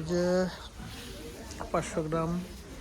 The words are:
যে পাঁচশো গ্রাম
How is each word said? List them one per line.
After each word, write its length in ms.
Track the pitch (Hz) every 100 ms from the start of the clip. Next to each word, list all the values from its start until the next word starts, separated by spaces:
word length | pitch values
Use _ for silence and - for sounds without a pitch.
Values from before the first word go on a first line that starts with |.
| 160
যে 160 | 175 180 180 185 - - - - - - - - - - - -
পাঁচশো 280 | 175 156 175 156
গ্রাম 240 | 160 165 175 180 - - -